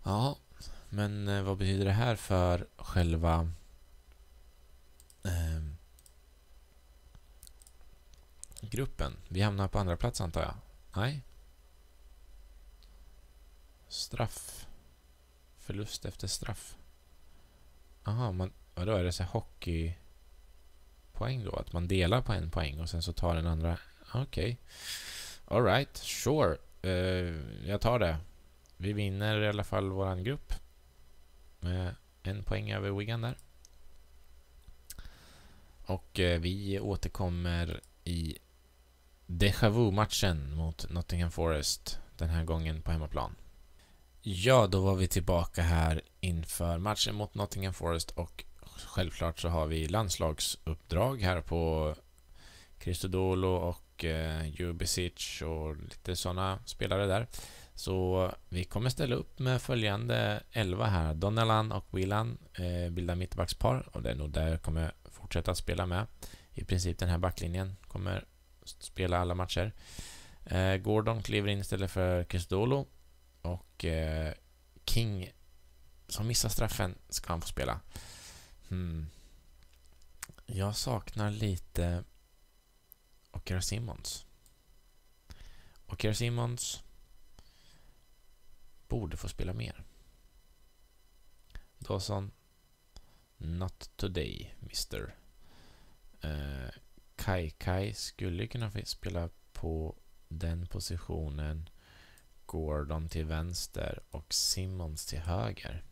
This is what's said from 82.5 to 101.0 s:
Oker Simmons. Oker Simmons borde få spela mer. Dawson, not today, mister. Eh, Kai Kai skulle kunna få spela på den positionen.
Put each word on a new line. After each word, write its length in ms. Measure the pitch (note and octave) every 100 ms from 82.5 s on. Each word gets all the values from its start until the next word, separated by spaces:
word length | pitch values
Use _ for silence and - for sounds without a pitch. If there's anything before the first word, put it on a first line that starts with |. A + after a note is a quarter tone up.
| _ _ _ _ - _ - _
Oker 280 | E2+ - F#2
Simmons. 680 | - G#2 A#2 - - - - - - _ _ - - - - - - - - - - - -
Oker 260 | - G#2+
Simmons 720 | G#2+ A#2+ A#2+ A#2+ A#2+ - - - - - - - - - - - - - - - - - - - - - - -
borde 300 | A#2 E2 -
få 100 | -
spela 260 | - F2
mer. 300 | C#2+ A#1 - - - - - - - - - - - - - - - - - - - - -
Dawson, 540 | - G2+ G2 G2+ G2 - _ _ _ _ _ - - - _ _
not 520 | D#2+ E2+ F#2 - - -
today, 600 | F#2+ F2 A#1 G1+ - -
mister. 560 | - - - G1+ - - - - - - - - - - - -
Eh, 480 | D#2 D2 C#2+ C#2 B1 - - - - -
Kai 260 | - F#2 E2
Kai 440 | - - F#2 G2+
skulle 540 | G#2+ - - F#2 F2 A2
kunna 240 | A#2+ A2
få 80 | G2+ -
spela 440 | - - F2 E2+ - -
på 420 | - E2 D#2+ D#2 - - - -
den 400 | D#2 E2 E2+ F2
positionen. 1000 | F2+ - F2